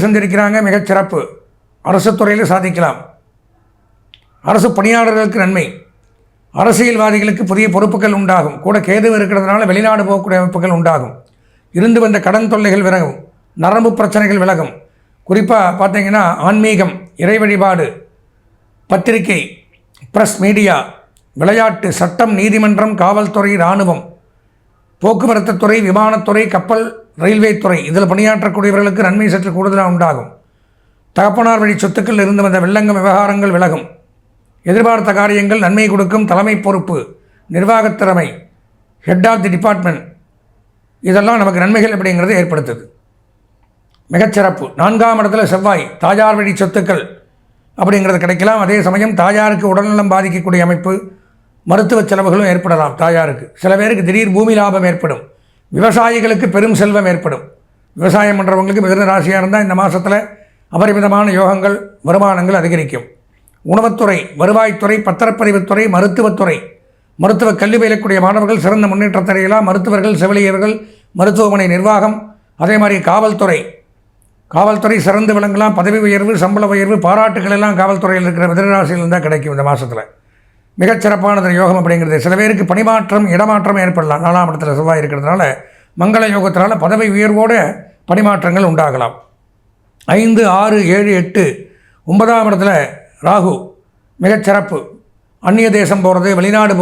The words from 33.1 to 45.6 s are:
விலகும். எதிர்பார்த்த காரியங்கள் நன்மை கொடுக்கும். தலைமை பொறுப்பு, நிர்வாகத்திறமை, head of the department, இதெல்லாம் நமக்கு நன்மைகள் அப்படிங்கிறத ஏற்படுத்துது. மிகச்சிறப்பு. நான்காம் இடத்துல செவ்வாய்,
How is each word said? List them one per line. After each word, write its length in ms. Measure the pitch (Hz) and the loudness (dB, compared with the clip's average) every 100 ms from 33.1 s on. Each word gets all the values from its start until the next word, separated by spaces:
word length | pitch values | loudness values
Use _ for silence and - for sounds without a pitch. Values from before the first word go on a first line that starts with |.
| 190 202 202 202 | 2 0 0 0
விலகும். 320 | 175 180 135 - - _ _ _ _ _ _ 170 | 0 0 -2 -8 -20 _ _ _ _ _ _ -2
எதிர்பார்த்த 440 | 202 233 226 190 196 | 2 2 0 0 0
காரியங்கள் 440 | 208 208 202 214 | 0 0 0 0
நன்மை 220 | 185 208 214 | 0 2 2
கொடுக்கும். 340 | 196 185 214 196 | 0 0 0 0
தலைமை 260 | 180 214 208 | 0 0 -2
பொறுப்பு, 320 | 202 190 185 156 117 - _ _ - | -2 -2 -4 -6 -8 -16 _ _ -8
நிர்வாகத்திறமை, 800 | 175 196 226 214 214 196 180 151 - - _ _ _ _ _ - | -2 0 2 0 -2 0 0 -2 -8 -20 _ _ _ _ _ -2
head 180 | 180 220 | 0 2
of 80 | 226 | 2
the 60 | 190 | 0
department, 460 | 175 214 185 180 147 - - _ _ _ _ _ _ _ _ | -2 0 -2 -2 -6 -10 -20 _ _ _ _ _ _ _ _
இதெல்லாம் 380 | 180 190 208 233 | 0 2 2 2
நமக்கு 200 | 196 180 | 0 0
நன்மைகள் 300 | 185 220 226 202 | 0 2 0 0
அப்படிங்கிறத 380 | 190 175 180 196 | -2 0 0 0
ஏற்படுத்துது. 420 | 170 156 139 113 - _ _ _ _ _ _ _ _ _ _ _ - | -2 -4 -6 -10 -14 _ _ _ _ _ _ _ _ _ _ _ -4
மிகச்சிறப்பு. 560 | 170 214 208 190 175 135 - | 0 0 2 0 -2 -8 -2
நான்காம் 400 | 180 220 226 220 | 0 2 2 2
இடத்துல 240 | 208 220 202 | 0 0 0
செவ்வாய், 320 | 190 | 0